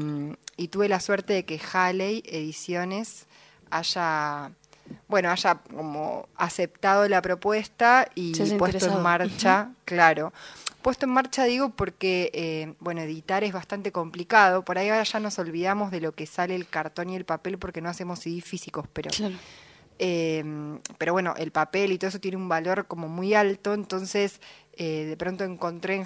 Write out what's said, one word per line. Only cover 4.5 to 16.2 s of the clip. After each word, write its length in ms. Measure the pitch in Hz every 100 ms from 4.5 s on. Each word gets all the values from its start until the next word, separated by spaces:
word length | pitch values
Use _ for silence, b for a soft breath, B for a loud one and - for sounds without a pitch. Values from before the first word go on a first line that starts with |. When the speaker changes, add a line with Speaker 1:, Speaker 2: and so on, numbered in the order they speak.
| - _ B B B B
Speaker 1:
bueno, 220 | 202 175
haya 260 | 180 196 170
como 720 | - - 156 147 156 - - -
aceptado 720 | 170 - 175 - 196 196 208
la 140 | 185
propuesta 840 | 185 175 202 214 214 - 233 254 - -
y 180 | 175 165
Speaker 2:
Se 80 |
haya 140 | - 208
Speaker 1:
puesto 200 | 180 185
en 60 | 185
Speaker 2:
interesado. 100 | 190
Speaker 1:
marcha, 600 | 175 175 180 - 196 190 220
Speaker 2:
Ujú. 80 | - -
Speaker 1:
claro. 480 | 175 165 151 156 - B B B B
Puesto 240 | 254 247 269
en 60 |
marcha 320 | 254 254 -
digo 260 | 247 247 269
porque, 600 | - 185 - 190 180 175
eh, 400 | - 165 160 156 151
bueno, 220 | 170 165
editar 420 | 156 160 156 190
es 100 | 208
bastante 380 | 185 - 202 196
complicado. 760 | 180 165 175 175 226 196 185 185
Por 140 | 185
ahí 100 | 202
ahora 140 | 220
ya 160 | 214 214
nos 180 | 208 196
olvidamos 540 | 165 165 185 202 202
de 100 | 180
lo 120 | 160
que 120 | -